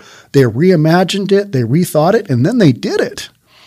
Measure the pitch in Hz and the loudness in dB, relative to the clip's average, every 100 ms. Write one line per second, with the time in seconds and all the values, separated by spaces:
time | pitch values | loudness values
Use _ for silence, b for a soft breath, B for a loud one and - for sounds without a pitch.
0 | B B B 139 123 110 185 175 160 175 | B B B 2 2 2 2 2 2 2
1 | 180 196 196 196 202 139 113 151 180 156 | 0 -4 -2 -2 -2 -4 0 0 0 0
2 | 160 220 - 123 147 247 165 107 240 403 | 0 0 -2 -2 0 2 2 2 -2 -4
3 | - - - _ b b | -4 -8 -18 _ b b